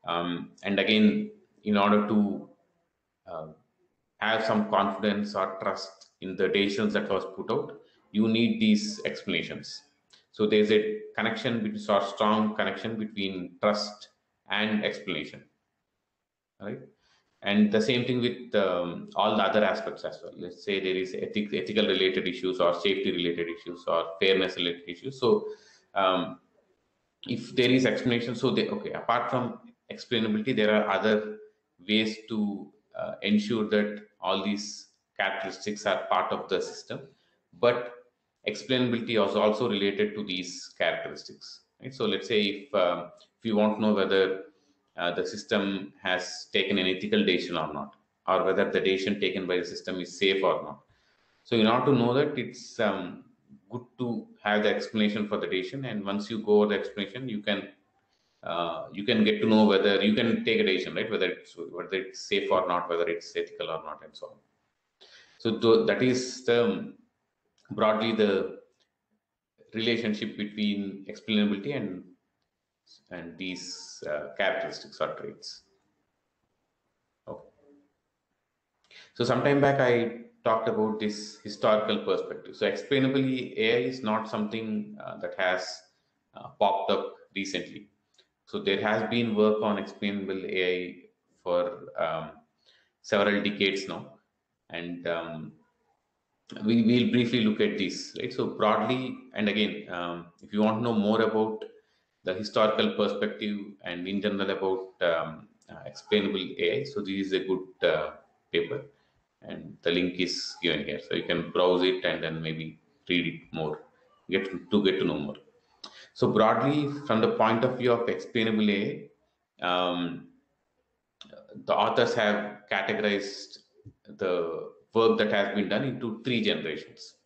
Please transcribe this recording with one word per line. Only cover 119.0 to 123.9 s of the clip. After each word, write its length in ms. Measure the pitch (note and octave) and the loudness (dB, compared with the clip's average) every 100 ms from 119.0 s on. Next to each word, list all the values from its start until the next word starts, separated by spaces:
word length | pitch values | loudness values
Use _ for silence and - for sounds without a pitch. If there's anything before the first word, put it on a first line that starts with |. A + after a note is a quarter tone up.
| - _ _ _ _ _ | -12 _ _ _ _ _
I, 40 | F2 | 0
um, 640 | F2+ F2+ F2 E2+ E2+ - _ _ _ _ _ _ _ _ _ - - - - | 2 2 0 -4 -6 -14 _ _ _ _ _ _ _ _ _ -20 -20 -20 -16
the 100 | - | 0
authors 380 | F2 A2 A#2+ A2+ | 2 4 4 2
have 460 | A#2+ G#2 G#2 - - - | 2 2 2 -2 -10 -4
categorized 880 | G2+ - G#2 G#2 G2+ G2 - - - _ _ - | -2 0 0 0 0 -4 -12 -16 -20 _ _ -20